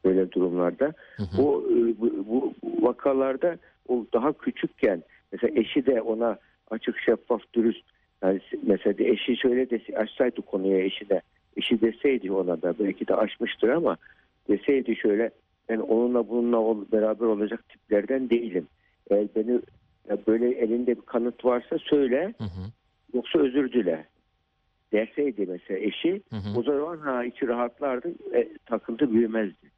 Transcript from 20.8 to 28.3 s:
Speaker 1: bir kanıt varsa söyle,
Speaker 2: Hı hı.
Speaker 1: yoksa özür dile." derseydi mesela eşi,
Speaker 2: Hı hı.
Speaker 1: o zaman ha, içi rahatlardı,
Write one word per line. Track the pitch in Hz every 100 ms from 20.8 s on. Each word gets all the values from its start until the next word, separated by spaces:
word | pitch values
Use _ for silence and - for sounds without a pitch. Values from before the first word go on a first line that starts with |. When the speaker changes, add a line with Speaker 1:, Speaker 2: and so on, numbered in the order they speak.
| 123 117
Speaker 1:
bir |
kanıt | - 117 120 -
varsa | 123 123 - 165
söyle, | - 147 135 131 190 233
Speaker 2:
Hı |
hı. | 107 87 101 - _ _ _
Speaker 1:
yoksa | 123 - 165
özür | 139 131 131
dile." | 123 90 80 78 _ _ _ _ _ _ _ _
derseydi | 107 113 - 143 107 92
mesela | 90 - 98
eşi, | 104 - 165 196 _
Speaker 2:
Hı | 107
hı. | 98 113
Speaker 1:
o |
zaman | 117 143 156 165
ha, | 147 127
içi | 123 - 123
rahatlardı, | 117 120 _ 139 123 170 - 392